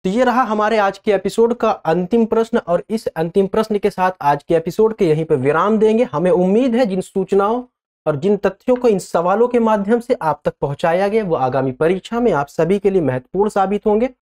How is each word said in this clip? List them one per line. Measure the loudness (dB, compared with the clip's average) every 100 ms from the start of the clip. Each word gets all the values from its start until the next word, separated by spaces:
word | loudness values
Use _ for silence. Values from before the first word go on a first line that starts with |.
| -2
तो |
ये | 0
रहा | 0 0
हमारे | 0 0 0 2
आज | 0 -2
के | -2
एपिसोड | -2 -2 0 0
का | 2 -2
अंतिम | -2 -2 -2 0 0 2
प्रश्न | 0 0 -4
और | -2 -4 -2
इस | -8 -6
अंतिम | -6 -2 0 0
प्रश्न | -2 -2 -2
के | -2
साथ | -2 -2 0
आज | -2 -2
के | 0 -2
एपिसोड | -2 0 0 2
के | 0
यहीं | 0 0
पे | 0
विराम | 2 2 2 2
देंगे। | 2 2
हमें | 0 0 0
उम्मीद | 2 2 2 2 0
है | 0
जिन | -2
सूचनाओं | -4 -6 0 0 2 -2 -6 _ _ _ -6
और | -2
जिन | 0 0
तथ्यों | -2 -4 -2 2
को | 2
इन | 0
सवालों | -2 -2 0 2 2
के | 2
माध्यम | 2 0 0 -2
से | 0 -4
आप | -2 -4 -6
तक | -4
पहुंचाया | -6 -2 0 0 0
गया | -2
वो | -2 -2
आगामी | 0 0 -2
परीक्षा | -2 -2 -2 -4 -2
में | 0
आप | 0 -2
सभी | -2 0 2
के | 2
लिए | 2
महत्वपूर्ण | 0 -4 _ -2 0
साबित | 0 -2 -2 0
होंगे। | 0 -2 -6